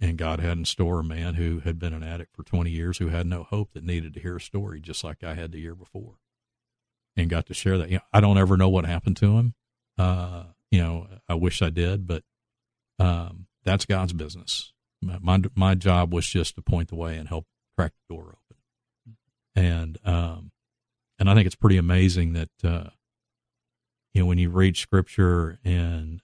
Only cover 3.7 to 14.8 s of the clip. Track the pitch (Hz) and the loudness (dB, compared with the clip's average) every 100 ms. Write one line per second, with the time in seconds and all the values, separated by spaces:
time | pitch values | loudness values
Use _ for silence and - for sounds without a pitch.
3.7 | 80 85 87 80 - 87 87 - 101 98 | -8 -6 -6 -6 -10 -10 -10 -8 -8 -8
4.7 | 78 78 - 80 76 82 85 82 78 82 | -10 -12 -12 -10 -10 -10 -10 -10 -12 -14
5.7 | 87 87 98 - - _ _ _ _ _ | -16 -16 -16 -16 -20 _ _ _ _ _
6.7 | _ _ _ _ - 82 82 - - 98 | _ _ _ _ -2 0 -2 -4 -4 0
7.7 | 92 85 92 - 104 104 98 95 95 95 | 0 0 -6 2 4 6 6 6 6 4
8.7 | 92 82 85 - 95 104 110 117 - _ | 2 0 -2 -2 2 2 4 2 -2 _
9.7 | _ _ - 90 90 90 87 87 _ _ | _ _ -2 0 0 -4 -12 -18 _ _
10.7 | 92 82 85 90 92 - 85 87 - 82 | 2 2 -4 -10 -16 -6 0 0 0 -2
11.7 | 80 87 98 90 82 - _ _ _ _ | 0 -2 -2 -4 -8 -8 _ _ _ _
12.7 | _ _ - 92 85 87 87 - _ 92 | _ _ 0 2 2 -4 -14 -20 _ -2
13.7 | 98 - 95 90 85 76 87 - - - | -2 0 -2 -2 -4 -8 -12 -8 -8 -10
14.7 | _ | _